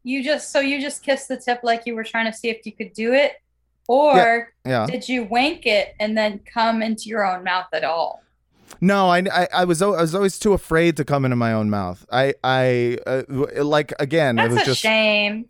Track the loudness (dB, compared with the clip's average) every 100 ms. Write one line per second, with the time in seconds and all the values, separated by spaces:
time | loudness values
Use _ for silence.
0 | -8 -4 -2 -4 -2 -2 0 -2 -6 -6
1 | -2 -4 -2 -6 -4 -2 0 -2 -2 -8
2 | -6 -4 -4 -4 -8 -8 -12 -14 -14 -6
3 | 0 2 2 -2 _ _ _ _ 0 4
4 | 6 6 4 2 -4 _ -2 -2 0 -4
5 | -4 -4 -2 0 0 -2 0 0 -2 -4
6 | -4 0 -2 -4 -8 -2 0 0 -2 -4
7 | -6 -4 -2 -2 -4 -4 -4 -4 -2 -2
8 | -4 -6 _ _ _ _ _ -2 2 4
9 | 4 4 2 0 0 0 0 2 2 2
10 | 0 0 -2 0 0 0 2 2 2 0
11 | -2 0 0 0 0 0 0 -2 -4 -8
12 | _ 0 0 0 0 2 2 2 0 -2
13 | -2 -4 -4 -4 -4 -2 0 0 0 -4
14 | 0 2 2 2 2 2 2 0 0 2
15 | 2 2 0 -4